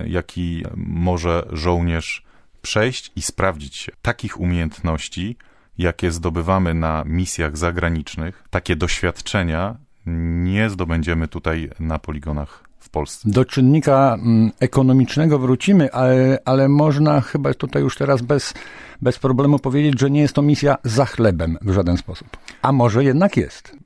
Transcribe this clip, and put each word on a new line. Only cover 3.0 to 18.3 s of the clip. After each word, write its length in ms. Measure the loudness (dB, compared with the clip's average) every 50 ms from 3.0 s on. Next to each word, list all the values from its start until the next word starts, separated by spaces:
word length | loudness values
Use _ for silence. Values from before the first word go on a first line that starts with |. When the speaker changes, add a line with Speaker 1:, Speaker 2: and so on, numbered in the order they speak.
| -12 -12 -12
Speaker 1:
i 60 | -8
sprawdzić 540 | -8 -8 -4 -2 -2 -2 -2 -4 -10 -14 -14
się. 160 | -14 -14 -16 -12 -8
Takich 380 | -6 -6 -4 -4 -6 -10 -6 -4
umiejętności, 960 | -2 -2 0 0 -2 -4 -6 -6 -4 -4 -4 -4 -6 -10 -10 -8 -8 -8 -10 _ -18 -20 _ _ _ _ -6
jakie 340 | -2 -2 -2 -2 -2 -2 -2
zdobywamy 640 | -2 -2 -4 -4 -2 -2 -2 0 0 0 2 0 0
na 300 | -2 -2 -2 -2 -4 -4
misjach 520 | -2 -2 -2 -2 -2 -4 -4 -4 -4 -4
zagranicznych, 840 | -2 -4 -4 -2 -2 -2 -2 -2 -4 -6 -8 -10 -10 -10 -10 -12 -14 -12 -6
takie 260 | -6 -4 -2 -2 -2
doświadczenia 1000 | -2 -2 -4 -2 -2 -2 -4 -4 -4 -8 -4 -4 -2 -2 -2 -2 -4 -4 -6 -8 -12 -18 _ _ _ -10
nie 640 | -6 -6 -4 -4 -2 -2 -2 -2 0 0 0 0 -2
zdobędziemy 580 | -2 -4 -4 -2 -2 -2 -2 -2 -2 -2 -2
tutaj 420 | -4 -6 -6 -6 -4 -4 -4 -6 -10 -10 -8
na 200 | -6 -6 -6 -6
poligonach 640 | -8 -8 -10 -10 -8 -8 -8 -8 -8 -10 -14 -20 -20 -20 -20 -20
w 100 | -16 -10
Polsce. 400 | -8 -8 -8 -8 -8 -6 -2 0
Speaker 2:
Do 160 | 2 2 2
czynnika, 680 | 2 2 2 4 6 4 4 4 4 4 4 4 4 2
mm, 380 | 0 0 2 4 4 4 2 2 -2
ekonomicznego 800 | -2 0 2 4 4 6 6 4 4 2 2 2 2 2 2 2
wrócimy, 520 | 2 2 0 2 4 4 4 6 4 4
ale, 480 | 2 2 2 4 4 4 4 4 2 0 0
ale 240 | 2 2 4 4 4
można 520 | 4 4 4 4 4 2 4 4 4 2
chyba 320 | 0 0 -2 -2 0 -2 -2
tutaj 300 | -2 -4 -4 -2 0 -2
już 120 | -2 -2
teraz 260 | -2 0 0 0 0
bez, 320 | 2 0